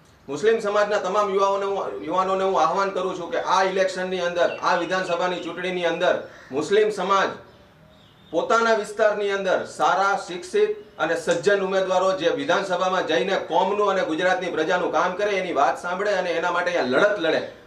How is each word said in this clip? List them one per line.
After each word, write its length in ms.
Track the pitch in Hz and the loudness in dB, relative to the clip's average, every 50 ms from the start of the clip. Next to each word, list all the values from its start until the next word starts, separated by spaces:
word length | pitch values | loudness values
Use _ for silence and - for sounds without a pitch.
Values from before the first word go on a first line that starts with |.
| _ _ - _ _ - | _ _ -20 _ _ -10
મુસ્લિમ 320 | 143 143 147 220 226 220 | -8 0 2 2 2 2
સમાજના 380 | 202 202 202 208 208 202 208 202 | 0 0 0 0 2 2 0 -2
તમામ 360 | 185 180 190 214 208 196 190 | -2 0 0 0 0 2 2
યુવાઓને 300 | 196 196 196 196 196 196 | 2 2 2 0 0 -2
હું, 400 | 196 196 190 - - - - 151 | -2 -4 -4 -4 -6 -8 -8 -8
યુવાનોને 400 | 151 170 185 190 190 190 190 190 | -4 -2 0 0 0 0 0 0
હું 180 | 190 190 165 156 | 0 2 2 2
આહવાન 280 | 165 175 196 196 190 | 2 2 0 -2 -2
કરું 280 | - - - - - - | -2 -4 -4 -4 -4 -6
છું 120 | 170 170 | -8 -6
કે 80 | 165 160 | -6 -4
આ 240 | - 156 175 190 190 | -2 2 2 2 2
ઇલેક્શનની 580 | 190 190 190 190 185 185 185 185 185 185 180 | 2 2 0 0 0 0 -4 -6 -4 -4 -2
અંદર, 380 | 175 175 170 170 165 151 - - - | -2 -2 0 2 0 0 0 -2 -2
આ 140 | 165 185 | 0 0
વિધાનસભાની 640 | 175 165 160 185 185 185 175 175 170 180 180 180 170 | 0 0 -2 -2 -2 -2 -2 -2 0 0 -2 -2 -4
ચૂંટણીની 440 | - 160 170 175 175 185 180 180 175 | -6 -8 -8 -6 -6 -4 -4 -2 0
અંદર 380 | 165 165 170 180 170 151 - - - - - - - | 0 0 2 2 2 0 0 -2 -10 -16 -20 -16 -8
મુસ્લિમ 400 | 131 139 - - 196 214 214 208 | -6 -4 -2 2 4 4 4 4
સમાજ 380 | - 185 180 190 196 196 175 135 - - - - - - - - - - - - - - - - _ _ - - | 0 -2 0 2 2 2 2 0 -2 -8 -14 -20 -20 -20 -20 -20 -20 -20 -20 -20 -20 -20 -20 -20 _ _ -14 -4
પોતાના 440 | - 165 202 - 233 226 226 226 226 | -2 -2 0 2 2 2 4 4 2
વિસ્તારની 560 | 214 208 196 - - 220 214 208 196 208 202 | 2 0 -4 -2 2 2 2 2 0 -2 -2
અંદર 360 | 196 196 196 185 170 - - | -2 -2 0 0 0 0 -2
સારા, 520 | - - - 156 165 180 185 196 196 196 190 - | -4 -4 0 0 2 2 2 2 2 0 -2 -4
શિક્ષિત 440 | - 175 180 175 - - 202 214 214 208 - - - - - | -6 -10 -10 -8 -2 2 2 2 2 0 -4 -10 -16 -6 -4
અને 180 | 160 165 165 | -2 -2 -2
સજ્જન 440 | 165 - - 170 - 147 196 202 202 | -2 0 0 0 2 4 2 2 2
ઉમેદવારો 520 | 190 190 196 190 190 175 185 180 190 190 185 | 2 0 0 0 0 2 2 2 4 2 2
જે 160 | - 160 170 | 2 2 0
વિધાનસભામાં 760 | 151 143 139 143 175 196 190 190 180 175 185 185 185 180 151 | 0 0 0 0 0 0 0 0 -2 0 0 0 0 0 0
જઈને 300 | 147 160 170 190 190 190 | 0 0 0 0 0 -2
કોમનું 540 | 147 - - 156 - - 190 208 208 - 196 | -2 -2 0 0 2 2 2 2 0 2 2
અને 120 | 190 185 180 | 2 0 0
ગુજરાતની 480 | 156 160 156 180 180 185 180 185 170 | -2 -2 0 0 0 0 0 -2 -4
પ્રજાનું 420 | 151 156 156 156 180 180 170 143 - | -2 -2 0 0 0 0 0 0 0
કામ 220 | 156 170 180 180 | 0 0 0 0
કરે 160 | 185 208 208 | -2 -2 -2
એની 220 | 202 190 185 175 151 | 0 -2 -2 -2 0
વાત 260 | 139 143 165 - - | 2 2 2 2 -2
સાંભળે 320 | - 175 180 185 202 214 | -4 -6 -4 -2 -2 -2
અને 200 | 202 185 180 175 | 0 0 0 -2
એના 200 | 165 165 175 175 | -2 -2 -2 -2
માટે 200 | 170 175 175 175 | -2 0 -2 0
અહીંયા 280 | 175 160 135 123 127 147 | 0 -2 0 2 2 4
લડત 200 | 208 208 208 - | 4 4 2 2
લડે. 300 | 160 160 151 127 - - - - - | 0 0 0 0 -2 -6 -14 -18 -20